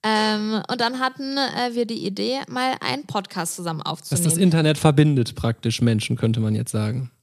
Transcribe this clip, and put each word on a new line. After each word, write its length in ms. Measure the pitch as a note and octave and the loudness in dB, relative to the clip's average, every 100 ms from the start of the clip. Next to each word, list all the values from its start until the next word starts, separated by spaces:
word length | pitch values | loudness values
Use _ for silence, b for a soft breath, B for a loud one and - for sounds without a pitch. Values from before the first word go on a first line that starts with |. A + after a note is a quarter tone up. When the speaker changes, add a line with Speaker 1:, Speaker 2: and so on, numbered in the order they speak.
Speaker 1:
Ähm, 580 | G#3+ G#3+ G#3+ G#3+ G#3+ A3 - | 0 2 2 0 -2 -2 -2
und 80 | B3 | -2
dann 200 | A#3 B3+ | -2 -2
hatten, 380 | C4 C4+ C4+ C#4 | -4 -4 -6 -4
äh, 360 | C4+ - B3 | -2 -2 -4
wir 120 | A#3+ A3 | -2 -4
die 180 | A3+ G3 | -4 -6
Idee, 320 | G3 G#3+ C4+ - | -4 -4 -4 -6
mal 280 | B3+ B3+ B3+ - | -4 -2 -2 -4
einen 200 | C4 D4+ | -4 -4
Podcast 480 | G#3 F#3+ F#3+ E3+ - | -6 -6 -6 -6 -6
zusammen 240 | E3+ D#3+ | -6 -6
Speaker 2:
Dass 100 | - | -6
Speaker 1:
aufzunehmen. 320 | D3+ - C#3+ E3+ | -8 -4 0 2
Speaker 2:
das 80 | E3 | 4
Internet 400 | F#3 E3 D#3 D3 | 4 6 4 4
verbindet 560 | D#3+ D3 D3+ C#3 A#2 - | 4 6 6 4 0 -2
praktisch 460 | A#2 A2+ A#2 - | -2 0 -2 2
Menschen, 340 | A#2+ A2 - A#2+ | 2 2 0 0
könnte 220 | A2+ A2+ | 0 2
man 140 | A2 | 0
jetzt 180 | A2 A#2+ | 0 -2
sagen. 380 | A2 G#2+ B2+ B2 _ | -2 -2 -4 -6 _